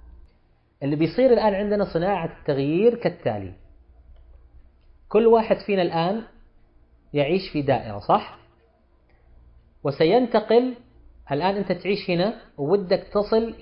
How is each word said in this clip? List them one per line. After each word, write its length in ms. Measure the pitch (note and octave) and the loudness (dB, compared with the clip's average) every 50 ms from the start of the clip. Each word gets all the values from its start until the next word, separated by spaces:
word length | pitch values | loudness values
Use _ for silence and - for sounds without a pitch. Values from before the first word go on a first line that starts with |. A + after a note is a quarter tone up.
| - - - - - - _ _ _ _ _ _ _ _ _ - | -20 -20 -20 -20 -20 -20 _ _ _ _ _ _ _ _ _ -8
اللي 140 | C#3 C#3 D3+ | -6 -4 -2
بيصير 360 | D3+ E3 D#3+ - B3 B3+ C4 | 0 -2 -2 2 2 4 4
الآن 220 | A#3 G#3+ G#3+ G#3+ G3+ | 4 4 2 0 0
عندنا 300 | F#3+ G#3 G#3 G#3 G#3 G3 G3 - | 0 -2 -2 -2 -2 -2 -2 -2
صناعة 440 | D#3+ F3 G3 G3+ F3 E3 E3 - - | -2 -2 0 -2 -2 -4 -8 -10 -8
التغيير 560 | - - C#3 C3+ C#3 C#3+ D#3 F3+ G#3+ A#3+ A#3 | -6 -4 -2 -2 -2 -2 0 2 2 2 2
كالتالي: 580 | - - E3+ - - - B2+ G#2+ G#2 G2 F2+ F#2 - - - - _ _ _ - _ - - - - - - - - _ - _ - - - _ _ _ _ - _ _ - | 2 -4 -4 -4 -4 -6 -6 -6 -6 -10 -12 -16 -18 -20 -20 -20 _ _ _ -20 _ -20 -20 -20 -20 -20 -20 -20 -20 _ -20 _ -20 -20 -20 _ _ _ _ -20 _ _ 0
كل 180 | - G#3+ A#3 | 2 4 6
واحد 300 | A3+ A#3 A3+ A3 A3 G3 - - | 6 6 4 4 2 -2 -2 0
فينا 160 | - G3+ F#3+ | -2 0 0
الآن 400 | F3+ - E3 E3 E3+ F3+ G#3 A3+ A3 - _ - - _ _ _ _ _ _ _ _ _ _ _ _ - | 0 0 0 -2 -2 0 -2 -4 -8 -12 _ -20 -20 _ _ _ _ _ _ _ _ _ _ _ _ -6
يعيش 380 | - C#3+ C#3 C#3+ F3+ F#3+ F#3 - | -2 -2 0 2 0 -2 -2 -4
في 100 | - D3+ | -6 -4
دائرة، 360 | C#3+ C#3 C3 A2+ - A2+ G2+ G#2 | 0 0 0 -2 -2 -8 -12 -8
صح؟ 400 | - - F3 G#3+ - - - - _ _ _ _ _ _ _ _ _ _ _ _ _ _ _ _ _ _ - - - - - - _ _ _ _ - | 0 0 0 0 0 -4 -18 -20 _ _ _ _ _ _ _ _ _ _ _ _ _ _ _ _ _ _ -20 -20 -20 -20 -20 -20 _ _ _ _ -6
وسينتقل، 880 | C#3+ C#3 - D#3+ D#3+ G3+ B3 B3+ A#3 - G#3+ G#3+ - A3 A#3+ B3+ B3+ B3 - - _ _ - - - _ - - - | -6 0 2 2 4 4 2 2 2 0 0 2 4 2 2 2 2 -6 -10 -18 _ _ -20 -20 -20 _ -20 -10 -6
الآن 240 | C#3+ D3 E3+ F#3+ G3+ | -4 -2 -2 -2 -2
أنت 160 | G#3 F#3+ - | -2 -4 -4
تعيش 380 | F3+ F3+ - F3+ G3+ G3 - - | -6 -4 -2 -4 -4 -4 -2 -2
هنا 240 | F3 E3+ F3+ A3 A#3 - - - - - | -2 0 0 -2 -4 -6 -16 -20 -10 -6
وودك 480 | C#3 D3 F#3+ G3+ F#3 F3 F#3+ F3 - - - | -2 0 0 0 0 0 -2 -2 -4 -4 -4
تصل 400 | G#3 G3+ G#3 A3+ A3+ A3+ A3+ A3+ - | -4 -2 0 0 0 0 -2 -8 -6